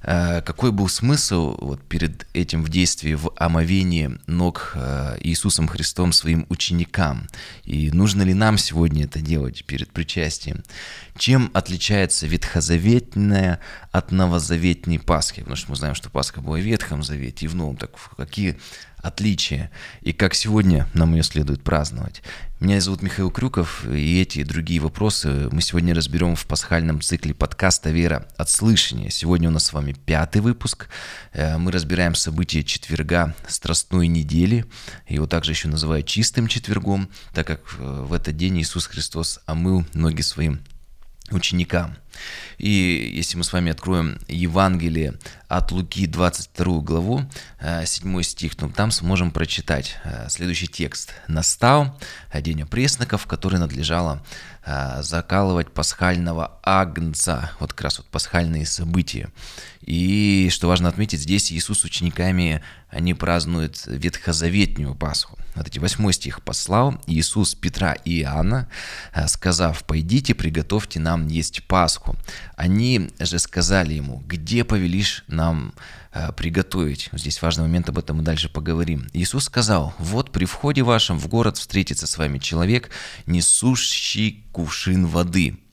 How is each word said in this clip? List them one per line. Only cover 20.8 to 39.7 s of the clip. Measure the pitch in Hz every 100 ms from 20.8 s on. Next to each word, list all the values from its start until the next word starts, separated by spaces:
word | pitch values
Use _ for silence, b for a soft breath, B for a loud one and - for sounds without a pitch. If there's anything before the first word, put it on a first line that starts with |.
| 71
нам | 82 82
ее | 82
следует | 78 76 71 67
праздновать? | 73 76 73 58 - - B B B -
Меня | 92 101
зовут | 92 95
Михаил | 95 - 92
Крюков, | - 131 98 82 - 57
и | 73 73 90
эти | 92 -
и |
другие | 71 82 80 85
вопросы | 76 - 107 - 76 69 67
мы | 71
сегодня | - 87 85
разберем | 82 71 80 87 82
в | -
пасхальном | 85 - 85 82 78
цикле | - 87 76 76
подкаста | - - 95 - -
«Вера | 80 85 76 - -
от | 80
слышания». | - 107 110 - 58 50
Сегодня | - 80 87 82
у |
нас | 80 -
с |
вами | 76 71
пятый | 67 - 78 78 104
выпуск. | 110 120 - - - B B B B
Э, | - 78 80
мы | 87
разбираем | 90 76 85 87 82
события | - 80 90 80
четверга | 73 - - 80 76 87 80 78 -
Страстной | - - 82 - 92 85
недели. | 82 73 78 92 117 113 B B B -
Его | 71 78
также | 85 80
еще | 78 78
называют | 78 78 80 76
«Чистым | 104 107 - 113
четвергом», | - - 98 92 98 95 B B
так | - 80
как, | 78 - -
э, | 65 67 67
в |
этот | 73 71 76
день | 90 90
Иисус | 78 87 -
Христос | - 78 85 82 - -
омыл | 80 90